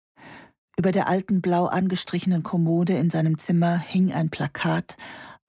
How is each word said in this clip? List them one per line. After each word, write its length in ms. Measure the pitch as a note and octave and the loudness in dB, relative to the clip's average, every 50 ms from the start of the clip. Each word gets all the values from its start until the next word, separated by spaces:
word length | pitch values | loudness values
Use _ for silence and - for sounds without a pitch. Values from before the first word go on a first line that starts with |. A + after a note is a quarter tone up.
| _ _ _ _ - - - - - - _ _ _ _ - - | _ _ _ _ -20 -20 -20 -20 -20 -20 _ _ _ _ -4 0
Über 140 | E3+ F#3+ F3+ | 0 2 2
der 160 | G3 B2 C3 | 2 2 2
alten 320 | F3+ F#3+ F#3 - G3 F3+ | 0 0 0 0 0 0
blau 240 | - F3+ F3 F3 F3+ | 2 2 2 2 2
angestrichenen 800 | - - F3+ F#3 F#3 F#3 - - - - F#3 - F#3+ F3+ E3 D#3 | 2 0 0 0 0 -2 -2 -4 -4 -4 -2 0 0 0 0 0
Kommode 560 | - - E3+ E3 D#3+ E3 E3+ F3 E3+ F#3 C3+ | -2 0 0 2 2 2 2 2 2 2 2
in 100 | E3+ E3+ | 2 0
seinem 300 | - D#3+ D#3+ D#3+ D#3+ - | 0 2 2 0 0 0
Zimmer 400 | - - F3 E3+ E3+ E3+ E3+ F3 | 0 0 2 2 4 2 2 0
hing 340 | D#3 - - F#3 F#3+ F3+ - | -2 -2 0 2 2 2 2
ein 160 | E3+ D#3+ D#3+ | 0 -2 -2
Plakat, 720 | - - D3 C#3+ - - - E3 D#3+ F3 - - - - - - - - - - - - _ | -2 -4 -6 -6 -4 -4 -2 -2 0 -2 -4 -6 -12 -18 -18 -18 -18 -18 -18 -20 -20 -20 _